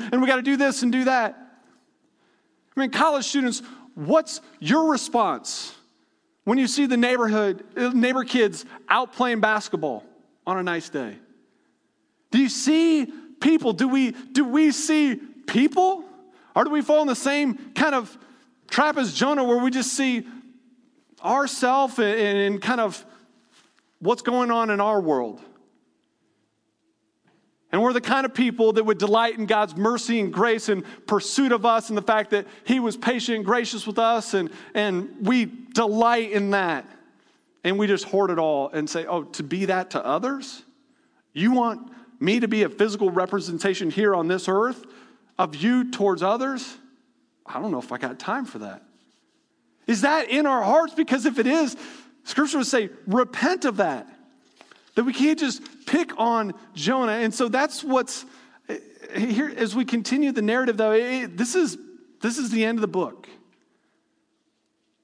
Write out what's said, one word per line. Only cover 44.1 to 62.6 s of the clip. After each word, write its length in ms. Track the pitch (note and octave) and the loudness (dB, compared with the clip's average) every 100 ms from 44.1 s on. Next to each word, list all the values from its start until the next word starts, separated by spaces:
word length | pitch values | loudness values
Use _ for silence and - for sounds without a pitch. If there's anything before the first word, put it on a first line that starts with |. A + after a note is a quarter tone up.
on 140 | F#3+ E3 | 2 0
this 200 | F#3 F#3 | -2 0
earth 380 | F#3+ A#3 B3 - - - _ _ - | 0 0 -4 -14 -20 -20 _ _ -4
of 160 | F3+ D3 | -4 0
you 340 | G3+ B3+ B3 | 2 2 0
towards 320 | B3 G3+ F3+ | 0 0 2
others? 560 | F3+ A#3 C4 C4 - - - _ _ _ _ _ | 0 0 -2 -6 -10 -18 -20 _ _ _ _ _
I 160 | - B2+ | -12 -8
don't 120 | G#3 | -4
know 80 | B2+ | -6
if 120 | A#2+ | -6
I 60 | B2 | -8
got 220 | C3 B2+ | -8 -8
time 260 | - B3 B3+ | -6 -6 -6
for 140 | - | -10
that." 240 | G#2+ F#2+ _ _ _ _ _ _ _ _ _ _ - | -14 -16 _ _ _ _ _ _ _ _ _ _ -4
Is 140 | A3+ | 0
that 280 | C#4 D#4 A3 | 2 0 0
in 160 | C4 D4 | 0 2
our 160 | C4 | 0
hearts? 320 | G3 D4+ D#4+ | 2 2 2
Because 320 | D#4 D#4 B3+ B3+ | 0 0 0 0
if 140 | A#3+ | 0
it 80 | A#3 | 2
is, 280 | D#4+ C#4+ - - - - _ | 2 0 -4 -16 -20 -20 _
Scripture 360 | - - D4 C#4 | -6 -2 0 0
would 80 | B3 | 0
say, 240 | B3+ G3+ - - | -2 -2 -6 -2
repent 580 | A3 B3 - C#4+ F4+ C#4 | 0 0 0 0 0 -2
of 120 | G3+ | 0
that. 300 | F3 B2+ - - _ _ _ _ - - _ | -2 -4 -10 -20 _ _ _ _ -20 -20 _
That 120 | - A#3+ | -2 -2
we 60 | |
can't 280 | A3+ D4 D#4 | 2 2 2
just 240 | C#4+ - - - - | -2 -4 -12 -18 -2
pick 240 | D4+ E4+ - | -2 0 -2
on 340 | A#3 A#3 G#3 - - E3+ | 0 0 -2 -8 -14 -6
Jonah. 380 | D3+ C4 A#3+ | -2 0 0
And 200 | A3 A3+ | 0 -2
so 140 | - A#3+ | -2 -2
that's 360 | B3+ D4 - | 0 -2 -4
what's, 420 | D4+ C4 - - - - - _ - | -2 0 -2 -8 -16 -20 -20 _ -14
eh, 80 | - - - - - | -14 -14 -20 -10 -4
here, 340 | A#3 G#3+ D4+ - | -2 0 -2 -2
as 180 | A3+ G#3+ | -2 -2
we 100 | B3 | -2
continue 460 | A#3 G3+ C4+ C#4+ | -2 -2 0 0
the 120 | A#3 | 0
narrative, 340 | G#3+ A#3+ B3+ G#3+ | 0 0 0 2
though, 140 | A3 | 2
it, 440 | A3 B3 C4 A#3 F3 | 2 2 -2 -4 -4
this 200 | A#3 F#4 | -2 2
is, 240 | D4 D3+ - - _ _ | 0 -2 -16 -20 _ _
this 160 | A3 A#3+ | -4 -4
is 140 | B3 | -2
the 120 | A3+ | 0